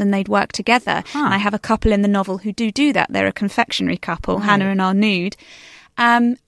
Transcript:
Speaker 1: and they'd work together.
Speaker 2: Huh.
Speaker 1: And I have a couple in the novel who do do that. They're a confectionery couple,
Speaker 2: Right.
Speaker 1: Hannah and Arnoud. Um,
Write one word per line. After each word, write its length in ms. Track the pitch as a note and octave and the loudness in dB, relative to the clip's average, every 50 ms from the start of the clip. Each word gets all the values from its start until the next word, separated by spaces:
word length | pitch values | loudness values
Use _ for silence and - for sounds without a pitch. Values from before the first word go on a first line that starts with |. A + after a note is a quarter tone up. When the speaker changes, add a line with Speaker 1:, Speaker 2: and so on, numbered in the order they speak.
Speaker 1:
and 120 | G#3 G3+ G3+ | 0 0 0
they'd 160 | G3 G3 G3+ | 0 0 0
work 220 | G#3 G3+ F#3+ - | 0 0 0 0
together. 540 | - - G3 - A#3 B3 - G3 D3+ D#3 F#3 - - | -4 -6 0 2 2 2 2 0 -4 -4 -4 -6 -4
Speaker 2:
Huh. 140 | C#4+ D4 | -2 0
Speaker 1:
And 80 | - F#3+ | 0 0
I 40 | G3+ | 0
have 160 | G3+ G#3 G#3 | 0 -2 -2
a 40 | G3+ | -4
couple 340 | - - A3 A3 - A3 G#3 | -2 -2 -2 0 2 2 2
in 100 | G3+ G3+ | 4 2
the 60 | G3+ | 2
novel 300 | G3+ G3 F#3+ F#3+ F#3 F3+ | 2 0 0 -2 -6 -6
who 140 | - G#3+ G3 | -6 -8 -6
do 200 | - A#3 A3 G#3 | -4 -4 -4 0
do 200 | C4+ C#4+ D4 C4+ | 0 0 2 2
that. 180 | - - - - | 2 0 0 0
They're 140 | G3 G3 | 0 0
a 60 | G3 - | 0 -2
confectionery 640 | - G#3 G3 - - A#3 - - - F#3 F3+ F3 | -2 -4 -4 -2 -2 -2 -2 -2 -4 -2 -2 -2
couple, 420 | F3+ - - E3+ - - - F3+ G3 | -4 -4 -6 -8 -6 -4 -4 -2 -2
Speaker 2:
Right. 60 | G#3 | 2
Speaker 1:
Hannah 260 | G#3 G3+ G3 F#3+ F#3+ | 2 2 2 2 0
and 100 | G3 F#3+ | 0 0
Arnoud. 560 | F#3+ F#3 F#3+ G3 G#3+ A3 G3 F3+ F3 G3+ - - - - - - - - - - - _ _ | 0 2 2 2 2 2 2 0 -2 -4 -6 -10 -18 -20 -20 -20 -20 -20 -20 -20 -20 _ _
Um, 420 | - A#3+ A#3+ A#3 A#3+ A#3+ A#3+ B3 - _ | 0 2 4 4 4 2 2 0 -4 _